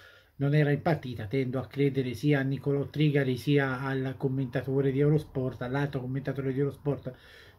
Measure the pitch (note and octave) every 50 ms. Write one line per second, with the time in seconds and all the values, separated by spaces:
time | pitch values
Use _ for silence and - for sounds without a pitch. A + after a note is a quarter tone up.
0 | - - - - _ _ _ _ C#3 C#3+ C#3+ D3+ D3+ C#3+ D3 C#3+ - F3+ D#3+ D3+
1 | - B2+ A#2+ G#2+ A2 G2+ - C3+ C3 B2 A#2+ C3+ A#2 - - C3+ C#3+ C#3+ C3+ C#3
2 | C3+ B2+ A#2+ G2+ - D3 D3 C#3 C3+ C3+ C3+ C3 - C#3+ C#3 C#3+ C#3 - - C#3+
3 | D3+ D3+ C3+ C#3+ C#3 C3 B2+ A#2 - - C#3+ C#3+ C#3 C3+ C3 B2+ C3+ C3+ C3+ C3+
4 | C3 C3 C3 - - C#3 C3 C3+ C3+ B2 - C#3 A#2 - C3+ C#3 C#3 C#3 C3 C3+
5 | D3 D3 D#3 D3+ D3+ - - C3+ B2+ C3 B2+ - B2+ B2 B2+ C#3 C#3+ C#3+ C#3+ C#3
6 | B2 B2 C3 C#3 C#3 - C3+ C3+ C3 C3+ C3 C3 C#3+ C#3 C3+ - - D3 C#3 -
7 | - C3+ B2+ - - - - - - - -